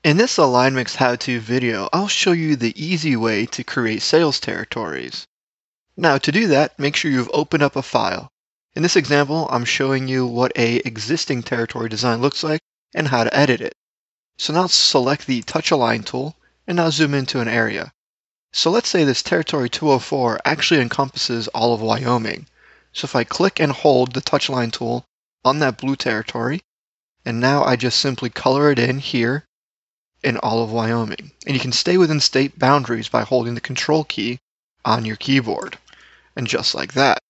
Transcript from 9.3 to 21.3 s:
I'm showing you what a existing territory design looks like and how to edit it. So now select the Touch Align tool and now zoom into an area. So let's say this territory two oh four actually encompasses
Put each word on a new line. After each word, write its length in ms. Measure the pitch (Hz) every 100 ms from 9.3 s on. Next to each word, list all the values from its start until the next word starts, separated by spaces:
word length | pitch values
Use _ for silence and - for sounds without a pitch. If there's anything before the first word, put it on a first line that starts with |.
| 160 156
I'm 160 | 123
showing 420 | 120 - 135 135 131
you 200 | 131 123
what 240 | 120 127
a 200 | - 117 120
existing 560 | - 110 107 123 - 127
territory 480 | 117 120 117 123 113
design 320 | 107 123 117
looks 220 | 135 -
like 160 | 160 156 _ _ _
and 140 | 165 151
how 160 | 123
to 120 | 113
edit 260 | - 139 120
it. 120 | - - _ _ _ _ _ -
So 160 | -
now 140 | 156 185
select 580 | - - 139 127 147
the 160 | - 123
Touch 300 | - 160 -
Align 320 | 151 117 117
tool 320 | - 127 143 - _ _ -
and 80 |
now 160 | 175 165
zoom 240 | 147 151
into 240 | 143 131 131
an 80 | 113
area. 440 | 117 110 101 - _ _ _ _ _ _
So 160 | - 160
let's 200 | 220 -
say 160 | 185
this 180 | 147 123
territory 480 | - 175 156 151 123
two 180 | - 156
oh 80 | 135
four 420 | - 143 123 107
actually 360 | - 156 - 160
encompasses 680 | 120 - 131 - -